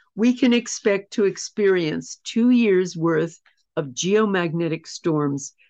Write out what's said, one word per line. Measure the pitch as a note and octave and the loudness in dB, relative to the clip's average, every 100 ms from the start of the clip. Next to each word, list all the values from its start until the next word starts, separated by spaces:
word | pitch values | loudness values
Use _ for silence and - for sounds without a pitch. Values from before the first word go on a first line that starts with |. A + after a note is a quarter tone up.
| _ - | _ 0
we | A#3 B3 | 0 2
can | B3+ | 2
expect | A#3+ A3+ - A3 G3 G3+ | 2 0 -4 0 0 -2
to | - G3 | -2 0
experience | F3+ - - G3+ F#3 D#3+ E3 D3+ - | -2 -8 -2 2 2 0 -4 -8 -14
two | - A#3 A#3+ | -6 0 4
years' | B3 A3+ F#3 F#3 F3 | 4 4 2 0 -2
worth | E3 D#3+ E3 - _ _ _ - | -2 0 -2 -6 _ _ _ -8
of | D3 | -8
geomagnetic | B2 E3 G#3 A3 G3 E3+ E3 E3+ D#3+ - | -6 0 2 2 0 -2 -2 -2 -4 -8
storms | - F3 D#3 D3 C#3 - - _ | -6 -2 0 0 -4 -8 -18 _